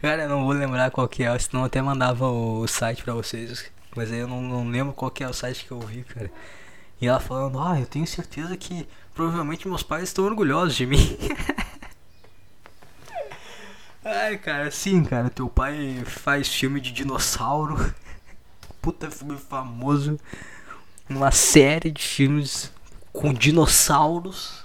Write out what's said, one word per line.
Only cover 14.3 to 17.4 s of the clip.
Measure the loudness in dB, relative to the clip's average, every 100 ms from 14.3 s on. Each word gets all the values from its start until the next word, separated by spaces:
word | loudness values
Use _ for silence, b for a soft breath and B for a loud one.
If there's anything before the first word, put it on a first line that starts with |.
| -2
cara, | -4 -2 -2
sim, | -2 4 6
cara, | 6 2 0
teu | 0 0
pai | 2 2 -2 -4 -6 -8
faz | -6 0 2 2
filme | 0 0 0
de | -4
dinossauro. | -4 -2 0 0 0